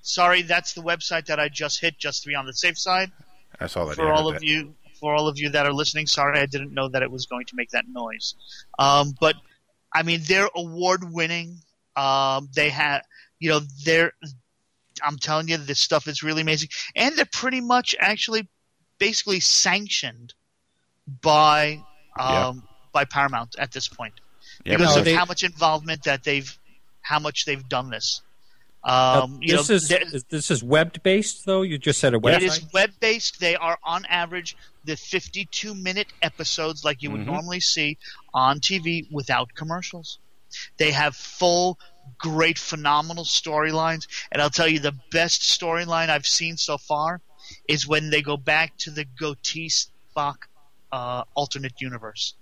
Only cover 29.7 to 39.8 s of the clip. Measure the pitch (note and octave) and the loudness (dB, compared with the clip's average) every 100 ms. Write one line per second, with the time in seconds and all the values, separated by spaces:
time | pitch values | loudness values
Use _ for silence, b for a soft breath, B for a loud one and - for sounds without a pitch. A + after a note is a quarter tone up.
29.7 | G3+ D3 F3 E3 C#3+ - D#3 - C#3+ A#2+ | 2 4 0 0 -6 -6 -6 -2 -2 4
30.7 | D3+ E3+ E3 F#3+ F#3+ G#3 - - F#3+ F#3+ | 4 4 0 2 2 2 -6 0 0 0
31.7 | D3 D3+ C3+ C#3 A#2 A#2 E3+ F#3 E3 D#3+ | -2 0 2 4 4 4 4 4 -2 -2
32.7 | F#3 G#3 - A3+ A3+ - - F3+ E3+ E3 | 2 2 2 0 0 -2 -2 0 2 0
33.7 | E3+ D#3+ F3 F#3+ F3 E3+ F3+ E3+ - b | -2 -2 -4 0 -2 -2 -6 -10 -14 b
34.7 | - D3+ D#3 - F#3 - G3 G3 - G#3 | -16 -8 -8 -4 -6 -4 -10 -8 -8 -8
35.7 | G3+ F#3 F#3+ G3+ - E3 - D#3+ - D#3+ | -8 -6 -4 -6 -4 -6 -4 -6 -4 -4
36.7 | D#3 D3+ C#3 C#3+ G#2+ G#2+ D3 E3+ F3+ - | -2 -4 -4 -6 -8 -6 -6 -6 -4 -2
37.7 | - D3 D3+ B B B C3 C3 C#3+ - | 0 -2 -4 B B B 2 2 2 -2
38.7 | F#3+ E3 E3+ - D3+ C3+ B2 B2 - D#3 | -2 -2 -4 -6 -8 -2 -2 -2 -8 -8
39.7 | E3+ | -8